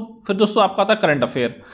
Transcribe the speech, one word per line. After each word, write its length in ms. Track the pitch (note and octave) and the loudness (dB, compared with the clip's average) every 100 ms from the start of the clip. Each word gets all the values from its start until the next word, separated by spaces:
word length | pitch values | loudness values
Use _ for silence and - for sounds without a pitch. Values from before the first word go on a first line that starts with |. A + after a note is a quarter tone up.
| A3+ - - | -4 -10 -6
फिर 80 | G3 | 0
दोस्तों 280 | G#3+ A3+ | 0 2
आपका 200 | G3+ - | 0 0
आता 100 | G3 | 0
है 60 | G#3+ | 0
करंट 220 | F3 C#3+ | 0 0
अफेयर। 300 | A#2+ C3+ A#2 - - | -2 -2 -4 -6 -18